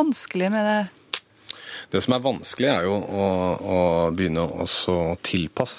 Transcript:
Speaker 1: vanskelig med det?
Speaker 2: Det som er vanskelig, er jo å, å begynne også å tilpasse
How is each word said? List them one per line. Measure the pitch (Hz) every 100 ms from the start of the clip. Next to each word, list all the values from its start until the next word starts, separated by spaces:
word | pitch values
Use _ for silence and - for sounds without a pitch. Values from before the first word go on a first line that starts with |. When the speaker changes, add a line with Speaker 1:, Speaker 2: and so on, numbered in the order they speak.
Speaker 1:
vanskelig | 311 233 - 180 185
med | 214 208
det? | 214 196 - _ - - _ - - - - -
Speaker 2:
Det | 98
som | 107 127
er | 131
vanskelig, | 104 - - 131
er | 104 90
jo | 101
å, | 90 98 98 92 90 87
å | 98 92 87 82 85 85
begynne | 90 80 82 82 87
også | - - 90
å | 82 87
tilpasse | - 95 78 - 127